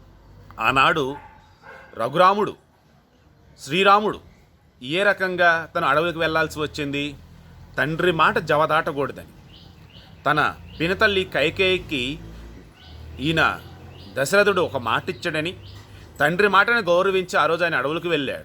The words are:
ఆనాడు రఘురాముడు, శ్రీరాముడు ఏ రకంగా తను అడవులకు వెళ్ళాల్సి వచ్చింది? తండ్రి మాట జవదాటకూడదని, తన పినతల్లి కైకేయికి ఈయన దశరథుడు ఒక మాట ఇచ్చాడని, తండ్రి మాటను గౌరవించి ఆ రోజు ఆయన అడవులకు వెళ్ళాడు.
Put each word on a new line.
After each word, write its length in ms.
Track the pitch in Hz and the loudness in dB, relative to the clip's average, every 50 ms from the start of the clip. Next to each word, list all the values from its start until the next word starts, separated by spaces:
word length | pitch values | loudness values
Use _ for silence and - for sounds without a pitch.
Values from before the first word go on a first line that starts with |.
| - - - - - - - - - - - - | -20 -20 -20 -20 -20 -20 -20 -20 -20 -18 -8 -2
ఆనాడు 540 | 110 117 131 135 135 160 170 165 135 131 143 139 - - - - - _ _ _ - - - - - - - | 0 2 4 4 4 4 4 2 -2 -4 -6 -10 -16 -20 -20 -20 -20 _ _ _ -20 -20 -20 -20 -20 -16 -8
రఘురాముడు, 580 | - 113 127 139 170 180 185 202 208 202 127 78 - _ _ _ _ _ _ _ _ _ _ _ _ _ _ _ _ _ _ _ - | -6 -6 -2 2 4 4 4 4 2 0 -4 -6 -10 _ _ _ _ _ _ _ _ _ _ _ _ _ _ _ _ _ _ _ -18
శ్రీరాముడు 600 | - - 143 185 196 202 196 208 214 196 131 87 - - - _ _ _ _ _ _ _ _ - 123 | -10 -4 -2 2 4 6 4 4 4 0 -4 -6 -10 -20 -20 _ _ _ _ _ _ _ _ -16 -10
ఏ 200 | 127 151 180 208 | -6 -4 0 2
రకంగా 640 | 208 190 190 190 185 185 175 175 175 165 165 160 147 - | 0 0 0 -2 -2 0 2 4 4 4 2 -2 -6 -4
తను 120 | 170 165 | -2 0
అడవులకు 320 | 139 139 151 170 175 160 165 | 2 2 2 2 0 0 -2
వెళ్ళాల్సి 400 | 165 160 160 160 160 151 123 147 | -2 0 0 0 -2 -2 -4 -6
వచ్చింది? 560 | 151 139 - - 147 143 139 143 143 147 139 - - - - - - - - - - - - | -8 -6 -6 -6 -6 -4 -4 -4 -6 -6 -8 -12 -18 -20 -20 -20 -20 -20 -20 -20 -20 -8 -4
తండ్రి 340 | - 127 147 165 160 175 180 | -4 -2 -2 -2 0 0 0
మాట 260 | 170 156 156 185 214 | 2 2 2 2 2
జవదాటకూడదని, 1200 | 240 170 151 156 147 156 156 151 160 165 175 151 139 139 123 104 87 85 - - - - - - - - - - - - - - - - - - - - | 0 0 0 2 2 2 2 2 0 0 -2 -4 -4 -4 -6 -8 -12 -18 -20 -20 -20 -20 -20 -20 -20 -20 -20 -20 -20 -20 -20 -20 -20 -20 -20 -16 -4 -2
తన 300 | 139 151 151 135 104 85 - - - - - | 0 2 2 2 0 -2 -6 -14 -14 -6 -4
పినతల్లి 440 | 151 170 196 - 220 214 202 190 185 | -2 -2 0 2 2 2 2 0 -2
కైకేయికి 960 | - - 147 139 160 160 - 190 185 185 180 180 - 156 131 123 131 151 160 - - - - - - - - - - - - - - - - - - - - | -2 -2 0 0 0 0 0 0 0 0 -2 -4 -6 -6 -6 -4 -6 -8 -10 -12 -16 -18 -18 -18 -18 -20 -20 -20 -20 -20 -20 -20 -20 -20 -18 -18 -16 -10 -6
ఈయన 400 | 127 156 165 160 143 110 92 82 - - - - - - - - - - - | -4 -2 2 2 2 2 0 -4 -8 -16 -20 -20 -20 -20 -20 -20 -20 -10 -6
దశరథుడు 480 | 127 135 135 196 202 208 202 196 180 | -4 -2 2 4 4 4 4 4 2
ఒక 160 | 165 123 117 | 0 0 -2
మాట 320 | 135 120 110 117 143 - - | -4 -2 -2 -2 -2 -2 -6
ఇచ్చాడని, 480 | 185 - - 175 151 156 151 175 190 - - - - - - - - - - - - - | -8 -6 -6 -6 -4 -4 -4 -6 -8 -12 -14 -18 -18 -20 -20 -20 -20 -20 -20 -12 -4 0
తండ్రి 280 | 139 151 170 180 208 | 0 2 2 2 2
మాటను 340 | 208 190 190 202 214 240 233 | 4 4 4 4 4 2 0
గౌరవించి 580 | 202 170 170 175 190 196 190 190 185 - - 180 | 2 2 2 2 2 2 0 -2 -2 -2 0 0
ఆ 60 | 147 | 2
రోజు 180 | 151 165 165 175 | 2 2 0 0
ఆయన 120 | 170 156 | 0 0
అడవులకు 340 | 131 127 143 156 170 160 175 | 0 -2 -2 -4 -4 -2 -2
వెళ్ళాడు. 340 | 165 147 135 117 92 80 76 | -2 -2 -2 -4 -6 -8 -12